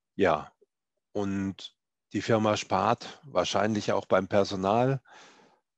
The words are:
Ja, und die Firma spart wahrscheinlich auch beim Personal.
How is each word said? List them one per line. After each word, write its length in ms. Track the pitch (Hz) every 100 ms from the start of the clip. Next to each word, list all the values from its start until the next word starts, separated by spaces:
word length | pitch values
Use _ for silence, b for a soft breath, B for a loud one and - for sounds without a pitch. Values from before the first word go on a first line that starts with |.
| _
Ja, 380 | - 92 76 - _ _ _ _ _ _
und 640 | 104 98 98 98 92 - _ _ _ _
die 100 | 107
Firma 340 | - 110 107 104
spart 640 | - 95 101 120 - -
wahrscheinlich 680 | 143 90 87 - 104 104 104
auch 160 | 101 -
beim 220 | 95 95
Personal. 760 | 104 95 98 95 113 127 135 _ b b b b b b